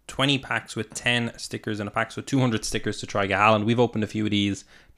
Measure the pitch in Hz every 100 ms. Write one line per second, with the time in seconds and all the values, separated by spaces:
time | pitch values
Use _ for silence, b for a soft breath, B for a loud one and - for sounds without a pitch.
0 | - - 139 135 - 117 - - 107 -
1 | 127 120 117 - - 101 - 104 101 -
2 | 113 - - 139 127 110 - 117 107 101
3 | - 104 98 98 107 107 104 117 120 110
4 | 104 110 104 104 101 98 b b b